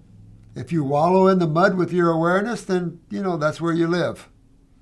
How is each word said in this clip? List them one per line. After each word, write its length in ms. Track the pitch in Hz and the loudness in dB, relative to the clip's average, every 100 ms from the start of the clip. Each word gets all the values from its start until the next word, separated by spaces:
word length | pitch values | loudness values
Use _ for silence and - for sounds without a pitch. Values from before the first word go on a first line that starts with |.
| - - - - - - | -20 -20 -20 -20 -18 -16
If 160 | 120 | -4
you 100 | 165 | -4
wallow 460 | 135 143 170 190 190 | 0 0 4 4 4
in 100 | 190 | 4
the 80 | 165 | 2
mud 300 | 160 196 180 | 2 2 2
with 160 | 170 | -2
your 180 | 175 170 | 0 2
awareness, 540 | 165 170 185 233 208 | 2 0 0 -2 -6
then, 340 | - 180 175 170 - | -4 -4 -4 -10 -12
you 120 | 202 | -6
know, 140 | 196 165 | -4 -2
that's 240 | 151 151 | -2 -2
where 120 | 165 | -2
you 140 | 165 165 | 0 0
live. 420 | 175 135 107 - _ _ _ _ _ | 0 -2 -6 -18 _ _ _ _ _